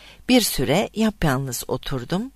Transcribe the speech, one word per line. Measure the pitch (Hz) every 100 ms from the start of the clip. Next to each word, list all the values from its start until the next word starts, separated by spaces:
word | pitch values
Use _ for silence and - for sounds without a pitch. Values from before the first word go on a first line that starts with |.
| - - -
Bir | 254
süre | 196 - 117 160 226 208
yapyalnız | 220 - 160 131 135 120 -
oturdum, | 127 - 131 123 180 262